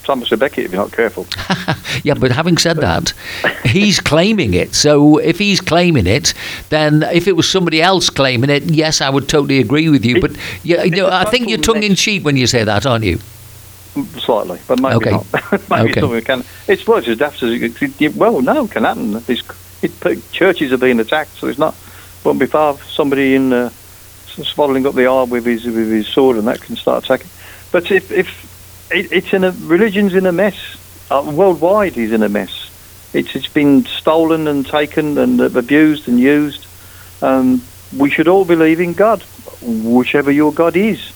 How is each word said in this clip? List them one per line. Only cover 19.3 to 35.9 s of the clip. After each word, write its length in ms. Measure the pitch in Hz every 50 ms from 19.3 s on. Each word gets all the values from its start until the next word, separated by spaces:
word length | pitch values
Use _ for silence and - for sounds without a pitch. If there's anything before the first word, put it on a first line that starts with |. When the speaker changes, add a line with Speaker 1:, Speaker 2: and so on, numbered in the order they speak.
| 123 - - - - - - - - -
Speaker 1:
it, 500 | - - - - - - 139 - - -
churches 400 | - - 170 190 170 - 156 127
are 60 | 131 123
being 220 | 127 131 123 117
attacked, 340 | 110 - - 156 147 - - -
so 100 | - 131
it's 100 | 123 139
not, 160 | 156 156 - - - - - - - - - -
won't 160 | - 147 147 143
be 80 | 135
far 280 | - - 151 156 147 139
from 140 | 139 - -
somebody 460 | - - 156 143 139 135 139 135 135
in, 180 | 135 131 131
uh, 180 | 127 120 123 117 - - - - - - - - - - - - - -
s-, 80 | 143 -
swaddling 380 | - - 151 139 131 135 131
up 80 | 139 -
the 120 | 127 127
arm 240 | 127 131 131 127 120
with 160 | 123 120 113
his, 180 | 120 120 110 117
with 260 | 120 113 113 113 110
his 160 | 110 110 104
sword, 300 | - - 143 135 131 123
and 100 | 110 104
that 140 | 120 - -
can 160 | - - 117
start 280 | - - 127 123 120 -
attacking. 260 | - 131 127 - - - - - - - - - -
But 180 | - 180 175 -
if, 220 | 202 185 - -
if 160 | - 180 180 - - - - - - - - - - - - -
it, 180 | 165 185 190 -
it's 220 | 156 190 190 -
in 100 | - 196
a, 80 | 185 185
religion's 640 | 175 127 156 156 165 180 226 226 185 202 208 196 175
in 120 | 190 185
a 60 | 185
mess. 440 | 170 170 202 208 - - - - - - - - - - - -
Uh, 140 | - 135 143 151
worldwide 640 | 147 156 196 196 175 151 156 175 202 214 202 170 -
is 140 | 117 113 107
in 140 | 113 110 107
a 40 | 104
mess. 400 | 104 101 98 - - - - - - - - - - - - - -
It's, 220 | 143 135 - -
it's 100 | 139 -
been 380 | - - 156 147 143 139 131 120
stolen 640 | - - - - 165 156 165 165 160 165 160 156 151
and 180 | 147 139 131
taken 500 | - - 151 151 147 - 160 156 151 143
and, 240 | 135 127 123 127 123
uh, 40 | 127 131 -
abused 540 | 127 120 120 135 151 156 156